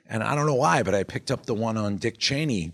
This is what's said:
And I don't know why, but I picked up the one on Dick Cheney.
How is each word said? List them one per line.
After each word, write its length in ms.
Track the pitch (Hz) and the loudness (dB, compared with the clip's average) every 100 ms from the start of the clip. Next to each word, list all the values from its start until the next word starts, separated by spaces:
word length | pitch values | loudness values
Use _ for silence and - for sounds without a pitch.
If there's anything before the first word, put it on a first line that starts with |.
| - | -6
And 160 | 113 | -4
I 140 | 110 143 | 0 0
don't 100 | 151 | 2
know 80 | |
why, 300 | 131 151 160 | 2 4 4
but 100 | 101 | 2
I 80 | 98 | 0
picked 300 | 92 120 - | 0 -6 -4
up 140 | 123 - | -4 -2
the 80 | |
one 220 | 107 113 110 | -2 0 0
on 200 | 104 101 | -2 -2
Dick 220 | 117 - | -4 -2
Cheney. 520 | - 139 156 104 82 | -2 0 0 0 -4